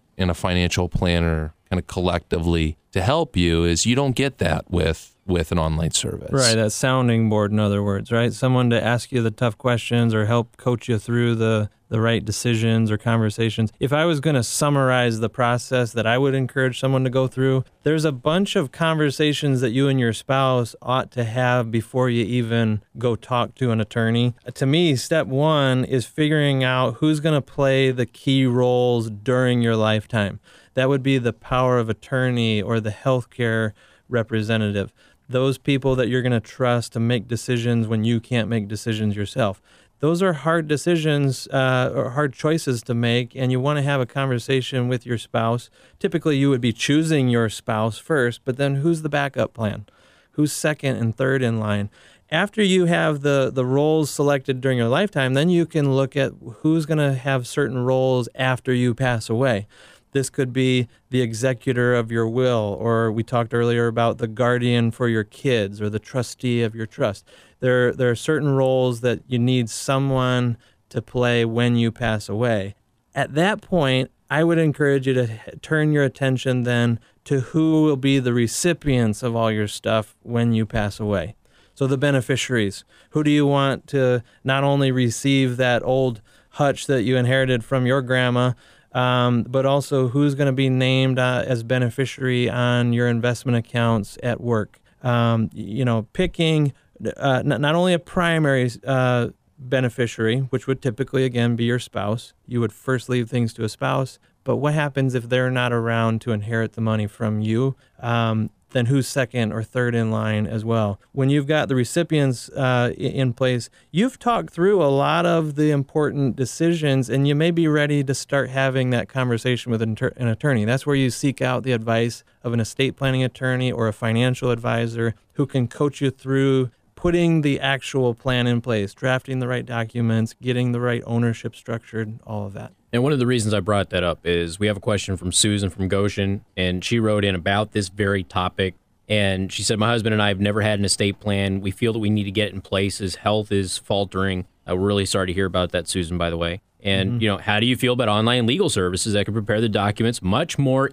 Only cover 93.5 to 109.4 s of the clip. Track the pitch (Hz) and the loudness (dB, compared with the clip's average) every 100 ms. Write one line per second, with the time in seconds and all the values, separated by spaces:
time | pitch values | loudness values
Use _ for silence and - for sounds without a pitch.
93.5 | 117 - 120 117 113 107 - 123 - 120 | -2 -2 0 2 0 -2 -6 -4 -4 -2
94.5 | 110 101 _ _ _ 127 120 117 113 110 | -2 -2 _ _ _ -2 2 2 2 -2
95.5 | - 101 110 127 113 107 - 180 - 160 | -6 -8 -2 0 0 -2 -4 -4 0 0
96.5 | 156 143 - _ - 107 - 139 127 143 | 2 0 -4 _ -10 -10 -2 0 0 0
97.5 | 123 147 170 185 170 - 190 170 165 147 | 0 0 2 2 0 -2 -2 0 2 2
98.5 | 135 123 117 127 131 127 123 120 - _ | 2 0 -2 -2 0 2 0 -2 -6 _
99.5 | - 127 131 127 - 120 - 110 123 131 | -20 -2 0 0 -2 -4 0 0 0 -2
100.5 | 127 - 131 131 110 131 135 131 120 120 | -4 -2 -4 -4 -4 -2 0 0 2 0
101.5 | 117 120 123 - 104 101 117 - _ - | 2 0 0 -4 -6 -4 -4 -8 _ -6
102.5 | 120 110 - - 127 - 127 117 123 113 | -2 -2 -4 -4 -2 -2 -4 -2 -2 -2
103.5 | - 110 - 135 135 131 - _ _ - | -2 -6 -4 -4 -2 -4 -10 _ _ -4
104.5 | 117 147 151 147 135 135 123 117 127 127 | 0 0 0 0 0 0 -2 0 0 2
105.5 | 127 123 120 113 113 113 110 123 107 104 | 0 0 0 0 0 0 0 -2 -4 -2
106.5 | 113 110 - 110 107 104 - 110 107 110 | -2 -2 -2 -2 0 -2 -4 -2 0 0
107.5 | 113 135 - _ - 120 117 113 110 107 | 0 0 -4 _ -10 -2 0 0 0 -4
108.5 | - _ 131 117 139 127 139 123 123 | -8 _ -2 2 0 0 -2 -2 -2